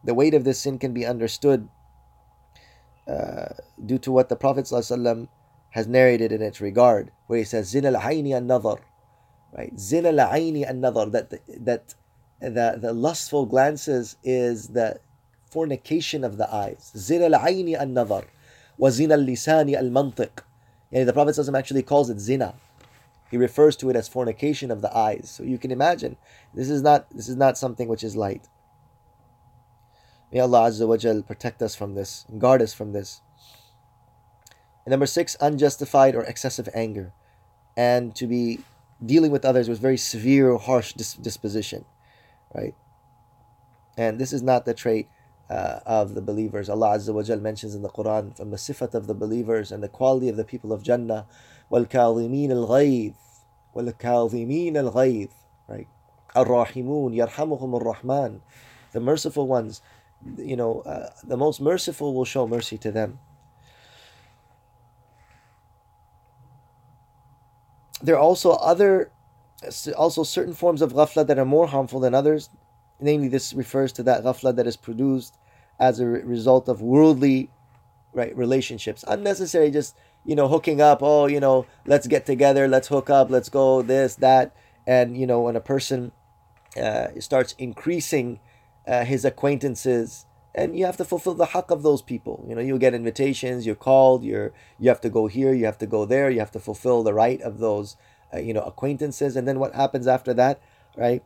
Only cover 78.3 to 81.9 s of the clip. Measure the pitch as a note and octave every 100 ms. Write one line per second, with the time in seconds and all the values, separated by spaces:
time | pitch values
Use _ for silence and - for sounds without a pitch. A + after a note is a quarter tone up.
78.3 | A#2+ B2 C3 A#2 A2+ - G#2 - G#3 G3+
79.3 | F#3+ F3+ F3 D3+ D3 D3 _ _ _ -
80.3 | D3+ C3+ D#3+ - D3+ D3 C#3+ C#3 D3+ C#3+
81.3 | D3 C3+ C3 A#2+ _ -